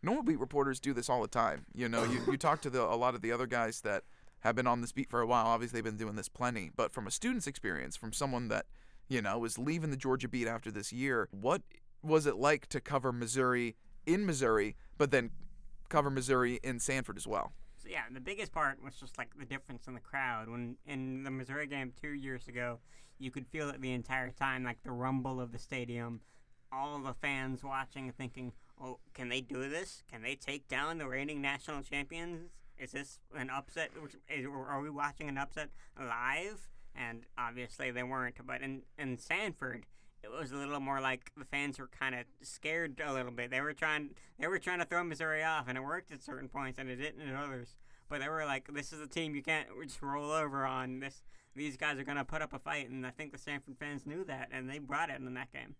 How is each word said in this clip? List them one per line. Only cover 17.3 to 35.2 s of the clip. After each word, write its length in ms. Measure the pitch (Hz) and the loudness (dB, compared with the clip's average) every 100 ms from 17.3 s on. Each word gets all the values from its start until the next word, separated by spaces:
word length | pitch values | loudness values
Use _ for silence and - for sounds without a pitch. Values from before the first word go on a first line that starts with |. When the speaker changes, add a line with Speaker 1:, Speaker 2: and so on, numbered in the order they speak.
| 104 55 - - - | 0 0 -4 -12 -12
Speaker 2:
So, 100 | - | -6
yeah, 160 | 170 113 | -4 -4
the 80 | 131 | -6
biggest 320 | 127 202 208 | -6 -4 -2
part 300 | 175 147 139 | 2 2 2
was 140 | 135 - | -8 -10
just, 200 | 127 - | -10 -8
like, 180 | 123 - | -8 -8
the 80 | 127 | -6
difference 400 | 135 - 123 - | -6 -6 -10 -8
in 80 | |
the 60 | 127 | -10
crowd. 500 | - 139 131 117 110 | -6 -2 0 0 -2
When 260 | 117 120 123 | -4 -4 -6
in 400 | - 139 131 131 | -8 -4 -4 -4
the 60 | 135 | -4
Missouri 360 | 131 127 139 147 | -4 -4 -4 -2
game 280 | 139 131 120 | -4 -4 -6
two 140 | 151 | -6
years 340 | 143 135 127 - | -4 -4 -6 -6
ago, 340 | 120 123 117 - - - - | -2 -2 -2 -10 -20 -20 -8
you 140 | 131 | -6
could 160 | 139 127 | -6 -6
feel 240 | 156 147 | -2 -2
it 100 | 135 | -2
the 120 | 131 | -2
entire 400 | 127 117 131 123 | -2 0 0 0
time, 320 | 120 135 131 | 0 0 2
like, 180 | 127 117 | -2 -4
the 80 | - | -6
rumble 500 | 123 127 131 127 127 | -2 2 2 0 -2
of 120 | 123 | -4
the 60 | 117 | -6
stadium, 640 | - 135 120 120 120 117 - - - - - | -4 -4 -2 -2 -4 -6 -10 -20 -20 -20 -8
all 260 | 131 143 147 | -4 -2 -2
the 160 | 135 | -4
fans 480 | 123 147 139 131 131 | -2 0 0 0 -2
watching, 480 | 139 135 131 - 131 | -2 -4 -4 -6 -8
thinking, 420 | 120 127 117 127 - - - | -6 -8 -6 -8 -10 -18 -12
"Oh, 180 | 131 127 - | -10 -10 -12
can 160 | - 123 | -8 -2
they 120 | 127 | -2
do 300 | 127 127 135 | -2 -4 -2
this? 320 | 156 185 - - | -2 -4 -10 -14
Can 140 | 120 | -8
they 120 | 113 | -6
take 320 | 135 - 143 - | -4 -4 -6 -2
down 320 | 131 147 165 | 0 0 -2
the 80 | 143 | -2
reigning 340 | 127 143 147 | -2 -2 0
national 420 | 139 139 - 147 | 0 0 -2 -6
champions? 760 | 135 143 139 165 170 170 175 - - - | -2 -2 -2 -6 -6 -6 -10 -14 -16 -12
Is 140 | 131 | -8
this 300 | 135 143 - - | -6 -8 -12 -12
an 180 | - 131 | -6 -4
upset? 420 | 131 139 - 160 - | -4 -6 -4 -4 -4
Which, 140 | 147 143 - | -12 -14 -8
is, 160 | 151 | -4
are 360 | 131 139 135 139 | -4 -6 -2 -2
we 100 | 147 | -2
watching 380 | 143 143 139 | 0 0 0